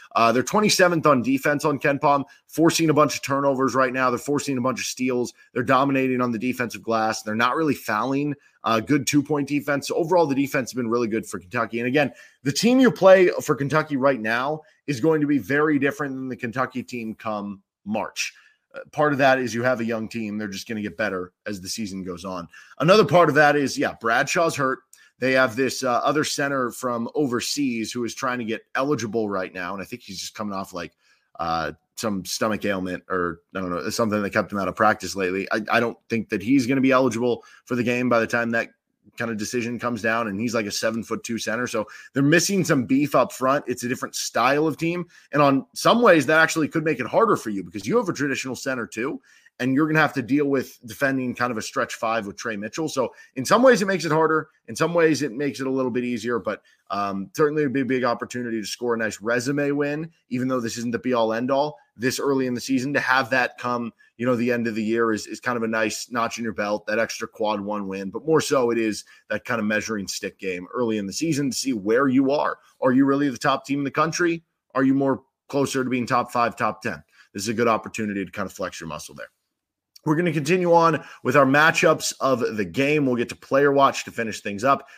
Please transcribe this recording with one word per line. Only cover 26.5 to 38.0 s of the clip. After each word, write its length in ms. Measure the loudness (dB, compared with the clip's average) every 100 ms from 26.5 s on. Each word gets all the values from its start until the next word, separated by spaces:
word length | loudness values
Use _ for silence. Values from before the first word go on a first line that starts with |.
| -2 -4
from 380 | -4 -6 -4 -4 -2
overseas 760 | -2 -2 -4 -2 -2 -2 -6
who 120 | -6 -6
is 80 |
trying 240 | -6 -6 -4
to 80 | -6
get 160 | -8 _ -4
eligible 520 | -2 -2 -2 -4 -2
right 260 | -4 -6
now. 200 | -8 -10
And 80 | -10
I 40 | -12
think 180 | -14
he's 160 | -14 -12
just 160 | -12 -10
coming 180 | -8
off, 180 | -8 -8
like, 220 | -10 -12 _ _ _ _ -8
uh, 320 | -4 -2 -4 -8 _ -8
some 280 | -4 -4 -6
stomach 400 | -4 -2 -2 -2
ailment 380 | -4 -4 -8 -4
or, 320 | -2 -2 -6 _ -8
I 40 |
don't 100 | -6
know, 200 | -4 -4
something 320 | -2 0 0
that 80 | 0
kept 200 | -2 -2
him 60 | -4
out 100 | -4
of 80 | 2
practice 400 | 2 2 -4 -4
lately. 320 | -2 -2 -2
I, 100 | -4 0
I 100 | 0
don't 180 | 0 -4 -6
think 200 | -6 -4
that 120 | -6
he's 240 | 2 2 2
gonna 160 | 2
be 100 | 4
eligible 520 | 4 2 0 -2 -2 -6 -20 -8
for 100 | -4
the 80 |
game 240 | -2 0